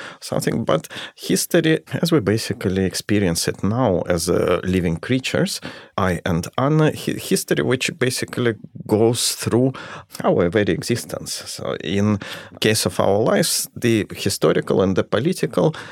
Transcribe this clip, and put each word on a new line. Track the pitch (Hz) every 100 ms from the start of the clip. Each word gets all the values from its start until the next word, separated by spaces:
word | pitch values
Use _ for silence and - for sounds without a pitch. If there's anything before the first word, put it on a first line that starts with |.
| - -
something, | - - - - 110
but | 156 - - - -
history, | - 185 - 175 160 160 - -
as | 165
we | 156
basically | 101 110 - - 101 92 95
experience | - - 104 92 82 -
it | -
now | 95 117 123 85 -
as, | 85 87
uh, | 85 85 87
living | 92 92 85 82
creatures, | - 131 - 135 185 - - - - -
I | 92 82 -
and | 85 - -
Anna, | 135 156 151 -
hi-, | - -
history | - 185 - 147
which | 147 131 - -
basically | 127 - - - 120 107 - - -
goes | 107 113 120 - -
through | - 113 131 - - - - -
our | - 170 87
very | 104 101
existence. | 82 - 117 - - - - -
So | - - -
in | - 98 104 101 - - - -
case | 107 107 -
of | -
our | 101 101
lives, | 123 - 170 - - -
the | 123 110 - -
historical | 101 - 160 - - -
and | 95 92
the |
political | - 104 151 185 135 - 160 - -